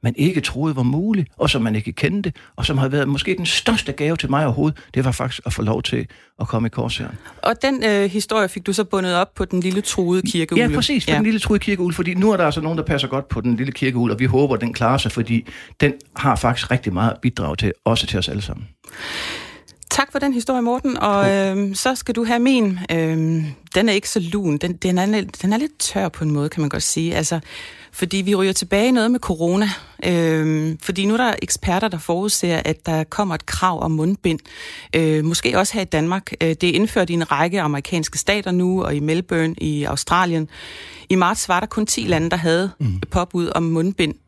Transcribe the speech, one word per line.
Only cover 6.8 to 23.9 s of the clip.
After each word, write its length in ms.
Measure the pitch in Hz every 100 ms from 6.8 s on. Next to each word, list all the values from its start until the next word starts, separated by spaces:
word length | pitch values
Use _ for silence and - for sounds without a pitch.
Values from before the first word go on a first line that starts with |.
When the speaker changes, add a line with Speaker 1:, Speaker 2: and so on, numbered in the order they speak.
| 120 - - - - -
Speaker 2:
Og 200 | - 226
den, 220 | 269 269
øh, 260 | 226 202 202
historie 380 | 196 - 220 190
fik 180 | - 180
du 60 |
så 120 | 196
bundet 300 | 202 196 185
op 200 | 175 190
på 100 | -
den 160 | 185 185
lille 200 | 175 185
truede 420 | 202 - 175 185
kirkeugle? 420 | - 175 160 -
Speaker 1:
Ja, 60 | 240
præcis, 300 | - 240 277
på 60 | -
Speaker 2:
Ja. 60 | 156
Speaker 1:
den 80 |
lille 160 | 214 220
truede 200 | - 202
kirkeugle, 340 | - 196 180
fordi 200 | 170 175
nu 160 | 180 208
er 40 | 196
der 80 |
altså 160 | 160 147
nogen, 180 | 156 165
der 60 |
passer 240 | 156 147 127
godt 200 | 135 139
på 120 | -
den 160 | 117 113
lille 160 | 135
kirkeugle, 400 | 127 131 123 120
og 40 | 104
vi 40 |
håber, 320 | 127 131 143 117
den 160 | 117
klarer 260 | - 117 131
sig, 140 | 113
fordi 340 | 120 113 117 - - - -
den 120 | 147 143 - -
har 200 | 139 123
faktisk 340 | 123 120 -
rigtig 220 | 127 -
meget 180 | 90 117
at 60 | -
bidrage 340 | 123 - 80 76
til, 160 | 92 -
også 220 | - 113 -
til 120 | 101
os 100 | 98
alle 140 | 101
sammen. 240 | 98 - 104 _ - - - - - - - - - - -
Speaker 2:
Tak 220 | - 277
for 60 | 285
den 140 | 277
historie, 300 | 247 226 254
Morten, 340 | 233 247 269 240
og, 300 | 208 202 196
Speaker 1:
Jo. 40 |
Speaker 2:
øhm, 400 | 196 196 190 202
så 200 | 196 254
skal 200 | 262 -
du 100 | 226
have 140 | 226 240
min. 400 | 247 254 214 180 180
Øhm, 520 | 165 160 160 160 165 151 135 -
den 140 | 185
er 40 | 220